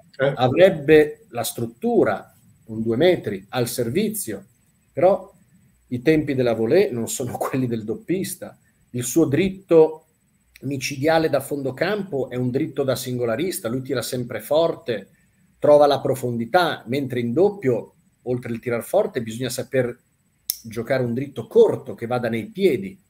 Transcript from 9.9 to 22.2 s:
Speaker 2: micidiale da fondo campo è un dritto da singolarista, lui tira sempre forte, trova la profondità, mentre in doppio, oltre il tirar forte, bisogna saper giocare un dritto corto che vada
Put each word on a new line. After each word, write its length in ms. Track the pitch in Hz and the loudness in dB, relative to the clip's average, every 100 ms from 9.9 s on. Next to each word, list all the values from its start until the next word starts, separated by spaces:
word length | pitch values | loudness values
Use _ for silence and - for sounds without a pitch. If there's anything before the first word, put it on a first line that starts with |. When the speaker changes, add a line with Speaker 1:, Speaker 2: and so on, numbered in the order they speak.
| 156 _ _ _ _ _ _ | 2 _ _ _ _ _ _
Speaker 2:
micidiale 640 | 127 139 - 143 147 160 160 | -8 -6 -6 -2 2 2 2
da 120 | 147 | 0
fondo 340 | - 143 135 | -2 -6 -6
campo 560 | 127 165 208 196 139 123 | -2 -2 -2 -4 -4 -4
è 60 | 123 | -2
un 140 | 127 | -2
dritto 340 | 127 156 - | -2 -2 -2
da 120 | 135 123 | -2 -2
singolarista, 720 | 127 123 120 110 185 170 113 | -4 -4 -2 -2 -4 -4 -6
lui 140 | 127 | -6
tira 180 | 131 131 | -4 -6
sempre 400 | - 127 120 107 | -4 -6 -6 -8
forte, 680 | - 151 165 160 - 107 95 _ _ _ _ _ | -2 2 2 -2 -6 -6 -8 _ _ _ _ _
trova 280 | - 147 147 | 6 8 8
la 140 | 135 | 4
profondità, 840 | - 127 123 120 113 180 170 127 - | 0 -2 -2 -4 0 2 2 -2 -4
mentre 340 | 135 139 123 | -4 -4 -4
in 120 | 117 | -2
doppio, 640 | 123 202 196 135 113 - _ _ _ | 2 2 2 0 -2 -4 _ _ _
oltre 300 | - 127 123 | -6 -6 -6
il 80 | 113 | -8
tirar 240 | 123 117 | -4 -6
forte, 360 | - - - - | 0 0 0 -4
bisogna 300 | 113 113 127 | -6 -6 -6
saper 500 | - 160 131 120 - _ _ _ _ - - | -6 -4 -2 -2 -6 _ _ _ _ -12 -12
giocare 400 | 113 110 113 135 | -10 -8 -2 -2
un 100 | 123 | 0
dritto 340 | 117 143 135 110 | -4 -6 -8 0
corto 480 | 220 214 123 - | 4 6 4 -6
che 120 | 98 113 | -10 -6
vada 220 | 123 | -4